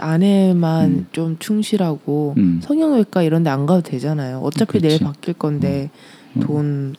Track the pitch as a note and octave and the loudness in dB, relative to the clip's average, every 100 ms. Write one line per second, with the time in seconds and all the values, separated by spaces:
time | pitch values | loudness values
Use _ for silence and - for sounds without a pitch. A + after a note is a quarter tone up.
0 | D#3 D#3+ G3 G3 F#3+ F3 E3 D#3+ F3+ F3+ | 0 2 4 4 4 2 2 2 2 0
1 | F#3 - E3 D#3+ - G#3+ G#3+ G#3 F3 D3 | -4 -6 -4 -6 -4 -2 0 0 0 -2
2 | - D3 D3 C#3+ F2+ E2+ F2 D4 D#4+ C4 | -2 -2 0 2 2 0 0 0 2 2
3 | G3+ F#3 E3 E3 E3 C3+ D3 F#3 E3 C3 | 2 2 2 2 2 0 2 2 0 -4
4 | C#3+ D3+ C3 C3 C#3 - A3+ G#3 D#3+ D#3 | -4 -4 -4 -6 -6 -2 0 2 2 2
5 | - C#3+ - E3+ D#3 D3 C#3 C#3 C#3+ - | 0 -4 -8 -6 -4 -2 -2 -2 -6 -12
6 | - - - - - D3+ D3 C#3+ C#3 | -20 -20 -8 -4 -2 -2 -2 -4 -6